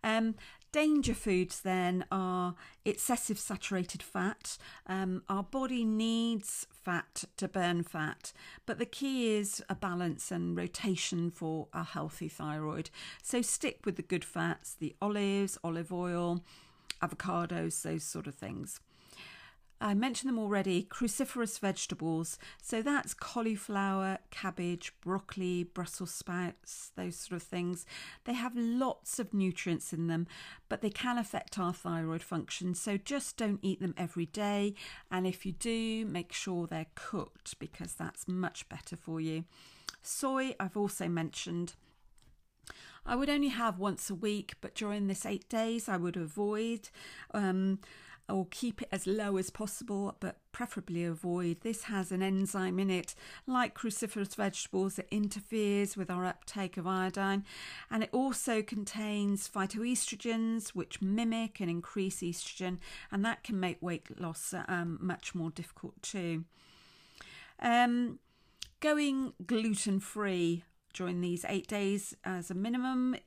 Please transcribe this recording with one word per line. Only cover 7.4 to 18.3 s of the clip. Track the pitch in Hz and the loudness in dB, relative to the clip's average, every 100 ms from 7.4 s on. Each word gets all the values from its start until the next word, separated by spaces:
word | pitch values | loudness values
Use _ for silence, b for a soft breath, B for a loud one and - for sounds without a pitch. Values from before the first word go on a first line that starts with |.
| 185 | -2
burn | 190 175 175 | 4 4 4
fat, | 165 165 151 - - B B B - | 2 0 -2 -4 -12 B B B -6
but | 220 | -2
the | 240 | -2
key | - 277 262 233 214 | 0 0 4 4 4
is | 202 - - | 2 -4 -4
a | 190 | -2
balance | 196 175 175 151 - | 0 0 0 -2 -2
and | 175 175 170 | -2 0 0
rotation | 175 - 196 180 - 175 170 | -2 -2 0 0 2 2 0
for | 170 160 160 - | 0 -2 -2 -4
a | 170 165 | -6 -4
healthy | 160 156 - 160 | -4 -4 -4 -8
thyroid. | - 156 151 151 151 160 B B B | -6 -4 -2 -2 -4 -6 B B B
So | - 247 | 0 2
stick | 233 - 285 - - | 2 0 0 -2 -4
with | 180 | -2
the | |
good | - 180 - | -2 -2 -2
fats, | - 165 156 - | -2 0 0 -6
the | - 156 - | -6 -6 -2
olives, | 202 208 202 196 196 - | 0 2 2 4 2 0
olive | 170 165 165 | -2 -2 -2
oil, | 180 180 175 175 175 B B B B B - | -2 0 2 2 0 B B B B B -2
avocados, | 175 - 185 175 170 170 165 - | -2 -2 0 0 0 0 0 0
those | 160 160 | -2 -2
sort | 156 165 | -4 -6
of | 147 | -8